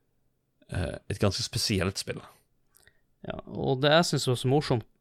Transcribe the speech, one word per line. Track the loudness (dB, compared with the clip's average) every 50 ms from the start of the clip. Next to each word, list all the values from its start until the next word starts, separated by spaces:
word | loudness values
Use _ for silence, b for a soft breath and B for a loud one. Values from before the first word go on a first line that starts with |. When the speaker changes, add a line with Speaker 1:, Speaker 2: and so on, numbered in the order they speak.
| _ _ _ _ _ _ _ _ _ _ _ _ _ -6
Speaker 1:
eh, | -4 -4 -4 -4 -6 -8 -8 -8
et | -4 0
ganske | 0 0 0 0
spesielt | -4 -4 -4 -2 0 0 2 2 0 0 -2 -4
spill. | -6 -8 -8 -10 -12 -18 -20 _ _ _ _ _ _ _ b b b b b b b b _ _ -12
Speaker 2:
Ja, | -10 -10 -10 -12
og | -10 -8 -4 -2 -2 0 2
det | 4 4
jeg | 6 6 4
synes | 4 0 0 0 0
var | -2 0
så | 2 2
morsomt, | 2 2 2 2 0 0 -2 -6 _ _